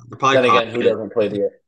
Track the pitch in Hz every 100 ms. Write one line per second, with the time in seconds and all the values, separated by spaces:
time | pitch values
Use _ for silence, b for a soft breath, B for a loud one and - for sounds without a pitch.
0 | - - 131 135 123 113 113 120 117 107
1 | 104 117 101 101 98 -